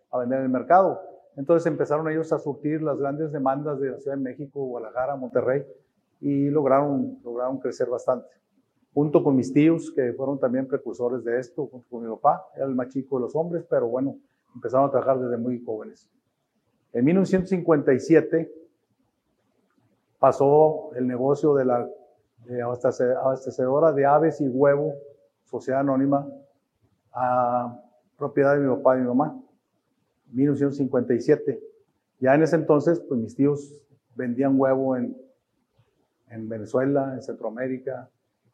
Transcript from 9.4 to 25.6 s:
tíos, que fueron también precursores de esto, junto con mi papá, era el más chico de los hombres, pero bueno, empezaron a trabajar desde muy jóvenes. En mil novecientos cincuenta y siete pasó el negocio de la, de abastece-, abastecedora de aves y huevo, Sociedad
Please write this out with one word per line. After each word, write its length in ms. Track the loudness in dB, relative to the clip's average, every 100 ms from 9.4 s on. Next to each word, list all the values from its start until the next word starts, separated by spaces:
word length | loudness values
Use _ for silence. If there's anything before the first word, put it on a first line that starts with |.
| 2
tíos, 400 | 4 4 2 -2
que 220 | -2 -2
fueron 260 | -2 -4 -2
también 260 | -2 -2 -2
precursores 600 | -4 -6 -4 -4 -4 -4
de 120 | -4
esto, 300 | -4 -8 -10
junto 220 | -10 -16
con 140 | -12
mi 120 | -10 -2
papá, 320 | 0 0 -4 -8
era 80 |
el 100 | -4
más 140 | -2 -4
chico 300 | -6 -4 -4
de 60 |
los 120 | -2 -4
hombres, 300 | -4 -6 -2
pero 200 | -2 0
bueno, 260 | -2 -4 -6 _ _ _
empezaron 340 | -12 -2 2 2
a 40 |
trabajar 280 | 2 2 0
desde 160 | 0 -4
muy 260 | -4 -6
jóvenes. 480 | -6 -10 -10 -18 _ _ _ _ _ _ _ _ _
En 100 | 0
mil 120 | 2 2
novecientos 340 | 2 0 0
cincuenta 420 | -2 2 4 4
y 80 | 2
siete 500 | 6 4 4 -2 -2 -12 -20 _ _ _ _ _ _ _ _ _ _ _ _ _ _ 2
pasó 760 | 2 4 4 6 4 2 -8 -4
el 100 | -4
negocio 480 | -2 0 2 2
de 120 | 2 2
la, 240 | 0 -2 -12 _ _ _ _ -12
de 180 | -8
abastece-, 500 | -6 -2 -2 0 0
abastecedora 800 | 0 0 -2 -6 -4 0 2 2
de 140 | 4 4
aves 340 | 4 2 0
y 80 | -2
huevo, 460 | 2 4 4 0 -6 -14 -20 _ _
Sociedad 380 | _ -10